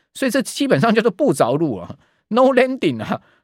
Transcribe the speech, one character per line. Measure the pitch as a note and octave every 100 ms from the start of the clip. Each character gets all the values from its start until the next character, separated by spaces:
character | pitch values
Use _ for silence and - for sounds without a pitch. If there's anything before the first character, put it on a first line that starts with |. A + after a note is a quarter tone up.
| _ -
所 | C4
以 |
这 | C4+
基 | - - C4+
本 | C#3+
上 | A#3
叫 | A3
做 | A3
不 | - C#4
着 | C#3+ A#2+
陆 | D3 D#3+ G2
啊， | - - _ _ _
no | A3+ C4 B3+
landing | B3+ C4 E3+ A2+
啊， | D#3 - - _